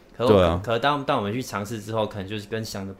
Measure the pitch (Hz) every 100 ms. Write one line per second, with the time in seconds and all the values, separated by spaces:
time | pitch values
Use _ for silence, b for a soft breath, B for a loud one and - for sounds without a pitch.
0 | b - 120 101 87 87 104 117 139 147
1 | 135 139 101 117 127 101 104 117 101 110
2 | 104 107 95 107 98 110 110 104 98 95